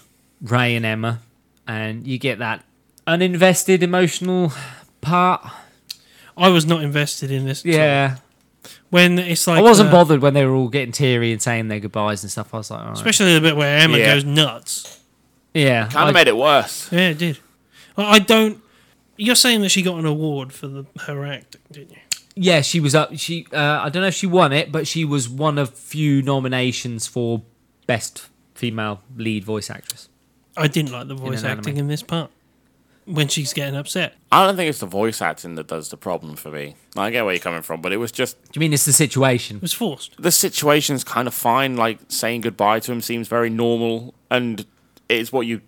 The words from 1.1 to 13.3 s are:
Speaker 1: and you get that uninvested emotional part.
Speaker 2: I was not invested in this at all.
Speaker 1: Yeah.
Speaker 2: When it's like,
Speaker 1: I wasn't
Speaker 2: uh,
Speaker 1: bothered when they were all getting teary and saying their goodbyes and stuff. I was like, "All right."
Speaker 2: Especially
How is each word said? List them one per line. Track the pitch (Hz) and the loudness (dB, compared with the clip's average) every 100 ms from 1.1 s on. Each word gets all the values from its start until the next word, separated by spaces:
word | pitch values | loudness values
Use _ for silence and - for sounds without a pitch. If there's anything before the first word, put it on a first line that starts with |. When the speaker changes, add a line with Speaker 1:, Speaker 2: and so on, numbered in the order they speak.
| 117 - _ _ _ - | -6 -10 _ _ _ -10
Speaker 1:
and | 110 110 110 120 | -8 -6 -8 -8
you | 123 | -6
get | 135 107 | -4 -4
that | 117 110 _ _ _ _ - | -6 -8 _ _ _ _ -2
uninvested | 170 185 175 185 170 - 185 | 2 2 4 4 4 2 2
emotional | 175 180 175 - 180 185 170 - - - - _ | 2 2 0 0 -2 0 0 -4 -14 -18 -20 _
part. | 147 180 180 - - - - _ - - _ _ - - | -2 2 2 0 -6 -20 -20 _ -20 -20 _ _ -16 4
Speaker 2:
I | 185 | 6
was | 175 156 | 6 4
not | 170 | 0
invested | 147 147 147 - 139 | 0 -2 -2 -4 -6
in | 135 135 | -4 -4
this | 135 | -4
at | 170 | 0
all. | |
Speaker 1:
Yeah. | 156 151 139 135 131 _ _ _ _ - - - | 2 4 2 0 -2 _ _ _ _ -20 -20 0
Speaker 2:
When | 175 180 175 | 4 6 4
it's | 180 165 - | -2 -2 2
like, | 165 | 6
Speaker 1:
I | |
wasn't | 226 208 202 | 8 10 10
Speaker 2:
uh, | |
Speaker 1:
bothered | 175 160 147 | 8 8 6
when | 143 | 4
they | 139 131 | 4 2
were | |
all | 131 127 | 2 0
getting | 139 123 | -2 -4
teary | 120 135 120 117 | 0 2 2 0
and | 110 | -2
saying | 123 117 110 | -2 -2 -2
their | 107 | -6
goodbyes | 101 110 104 104 | -6 -4 -2 -4
and | 101 | -8
stuff. | - 104 | -10 -10
I | 113 | -12
was | 104 | -12
like, | 110 | -12
"All | 110 | -12
right." | 107 | -6
Speaker 2:
Especially | 107 214 190 | 0 2 6